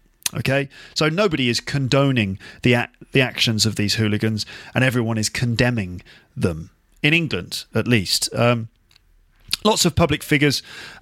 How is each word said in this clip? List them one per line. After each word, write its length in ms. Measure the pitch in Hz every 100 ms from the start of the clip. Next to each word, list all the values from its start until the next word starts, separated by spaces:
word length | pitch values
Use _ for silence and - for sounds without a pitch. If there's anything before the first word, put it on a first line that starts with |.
| _ _ - 147
Okay, 320 | 131 135 143 - -
so 140 | - 156
nobody 400 | 165 214 151 123
is 140 | 117
condoning 760 | - 143 127 139 139 127 101 95 - -
the 120 | 127
a-, 160 | 120 - _ -
the 80 | 139
actions 440 | 123 - 120 107 110
of 120 | 107
these 180 | 104 -
hooligans, 500 | 107 104 110 107 - - - 123
and 80 |
everyone 340 | 131 123 113 110
is 120 | 107
condemning 720 | - 120 113 123 117 92 90 - - _ 131
them, 340 | 98 80 - _ _ _
in 120 | 147
England 500 | 165 156 110 104 - -
at 140 | 113 110
least. 400 | 117 87 - - 120
Um, 320 | 120 120 113 _ _ _ _ _ _ _ - -
lots 220 | 208 196 170
of 100 | -
public 280 | 165 147
figures, 380 | - 151 147 - - - - -